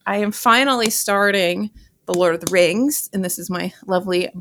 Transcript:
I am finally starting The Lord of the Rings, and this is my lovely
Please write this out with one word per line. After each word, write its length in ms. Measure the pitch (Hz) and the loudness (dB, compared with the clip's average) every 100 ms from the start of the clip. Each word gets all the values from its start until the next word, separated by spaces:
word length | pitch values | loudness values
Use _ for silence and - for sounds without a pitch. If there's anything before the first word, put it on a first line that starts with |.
| - | -4
I 120 | 202 | -2
am 140 | 208 | -2
finally 580 | 214 240 233 277 247 220 | -2 2 4 2 0 0
starting 840 | - - 202 202 196 175 180 214 - - _ - | -2 0 0 2 2 0 -2 -6 -10 -20 _ -6
The 80 | |
Lord 200 | 180 175 165 | 0 2 0
of 60 | |
the 100 | 170 | 0
Rings, 580 | 180 175 196 277 294 - | 4 4 4 0 -2 -4
and 100 | 202 | -4
this 140 | 185 - | -4 -6
is 100 | 175 | -6
my 240 | 180 180 - - | -4 -6 -8 -2
lovely 440 | 180 190 180 180 180 | -2 0 -2 -2 -6